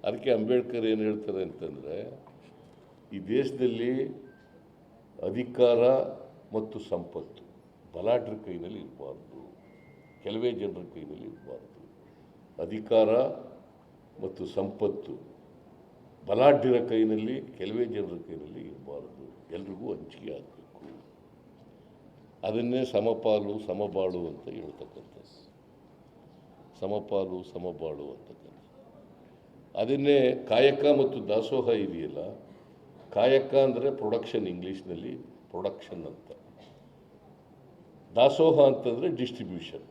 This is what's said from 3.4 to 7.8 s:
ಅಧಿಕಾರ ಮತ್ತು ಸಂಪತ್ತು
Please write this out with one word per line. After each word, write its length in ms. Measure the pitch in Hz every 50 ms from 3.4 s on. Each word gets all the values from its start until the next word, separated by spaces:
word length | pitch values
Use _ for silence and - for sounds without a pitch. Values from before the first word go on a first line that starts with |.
| 139 - - - 127 123 113 110 113 123 127 131 139 - - - - - - - - - - - - - - _ - - - - - - - - -
ಅಧಿಕಾರ 560 | 90 - 120 127 123 120 127 123 120 120 117 120 123 135 135 - - - - - - - - - - -
ಮತ್ತು 240 | 110 107 110 - 107
ಸಂಪತ್ತು 640 | 101 - 95 87 85 - - 87 82 78 - - - - - - - - - _